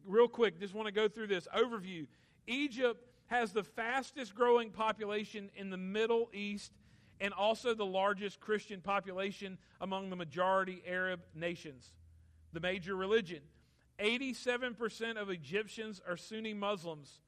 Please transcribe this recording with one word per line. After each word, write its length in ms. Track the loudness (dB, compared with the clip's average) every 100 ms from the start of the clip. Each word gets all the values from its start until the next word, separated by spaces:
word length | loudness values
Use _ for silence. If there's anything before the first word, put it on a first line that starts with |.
| 2
real 220 | 6 8
quick, 320 | 6 2 2
just 140 | -6
wanna 180 | -4 -2
go 160 | 2 2
through 200 | 2 0
this 200 | 0 2 2
overview. 520 | 2 2 -6 -8 -8 _ _ _ -4
Egypt 580 | -2 -2 2 2 2 -8 _ -2
has 260 | 0 2
the 100 | 0
fastest 720 | -4 -4 -2 -2 -2 -8 -6 2
growing 340 | 6 6 4
population 800 | 0 0 0 0 -2 -4 -8 -12 -10
in 140 | -8
the 80 | -6
Middle 520 | -2 0 2 2 0
East 400 | -4 -6 -6 -8 -18 -20 -20 -20 -6
and 120 | -4
also 400 | 2 2 4 2
the 120 | 0 0
largest 560 | 4 4 2 -2 -6
Christian 400 | -2 -2 -2 -8
population 760 | 0 0 0 -2 -4 -4 -10 -12 -16 -10
among 300 | -4 -4 -4
the 80 | -6
majority 640 | -4 2 4 4 2 -4 -4
Arab 360 | -2 -2 -4 -8
nations. 600 | -6 -4 -4 -10 -16 -20 -20 -20 -20 -20 -20 -14
The 80 | -6
major 360 | -2 -2 -4 -4
religion. 460 | 2 2 2 -8 -14 _ _ _ _ -2
Eighty-seven 760 | 0 2 0 -4 -2 0 -2
percent 440 | -4 -6 -4 -6 -4
of 120 | -4
Egyptians 720 | -6 -4 -4 -4 -6 -10 -8 -6
are 120 | -8
Sunni 360 | -6 -6 -6
Muslims. 680 | -2 -2 -2 -4 -10 -14 -20